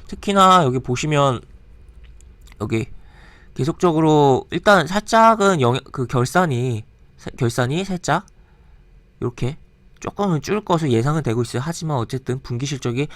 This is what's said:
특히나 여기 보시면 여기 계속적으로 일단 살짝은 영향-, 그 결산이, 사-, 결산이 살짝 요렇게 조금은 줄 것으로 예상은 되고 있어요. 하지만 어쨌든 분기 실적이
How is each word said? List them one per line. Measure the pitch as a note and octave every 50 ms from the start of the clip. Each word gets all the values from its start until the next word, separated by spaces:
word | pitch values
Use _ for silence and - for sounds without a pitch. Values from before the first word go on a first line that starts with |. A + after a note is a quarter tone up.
| - -
특히나 | - - - - G3 G3 F#3+ F#3+ F#3 F3+ D#3+
여기 | B2+ B2 C3
보시면 | - - B2 B2+ - D3+ D3+ C#3+ C#3+ C#3 B2 - - - - - - - - - - - - - - - - - - - - - - - - -
여기 | G2+ D#2+ G#2+ A2+ - - - - - - - - - - - - - - -
계속적으로 | - C3+ D3 E3 - - F3 D#3+ D#3 D#3+ D#3 D3+ D3+ C#3+ C#3 C3 A2 - -
일단 | - F3 - - G3+ F#3 D3+ D#3
살짝은 | F#3 G#3 G#3+ - - A3+ A3+ A3+ A3+ A3 G3+ G3 F#3+ D#3
영향-, | B2+ A#2 B2 C3 - -
그 | - - B2+ A#2
결산이, | - B2+ A#2+ C3 - F3+ F#3 E3 C3 A#2+ B2 C3 A#2 A2 A2 _ _ _ - _ _ -
사-, | - -
결산이 | - - C3 A#2 - - B2 A#2+ C#3 E3+ G3
살짝 | F#3+ F#3+ E3+ - - C#3+ F3 - - _ _ - _ _ _ _ - - - - _ _ - _ _ _ -
요렇게 | - A#2+ A#2 - - B2 D#3 - - - _ _ _ - - -
조금은 | - - - - G3+ G3+ E3+ C#3+
줄 | - - F#3 G#3+ G#3
것으로 | - F3+ D#3+ E3 C#3+
예상은 | A#2+ A2+ A#2+ C#3+ D3+ D#3+ C#3
되고 | C3 A2 A#2+
있어요. | A#2+ A#2 - A#2+ C3
하지만 | D#3+ E3+ - E3 D#3 D3+ B2+
어쨌든 | A2+ - - C3 C3 - B2+ C3+
분기 | - - B2 A#2 C#3
실적이 | C#3 C#3+ B2+ - B2 A#2 B2+ D3 D3+ -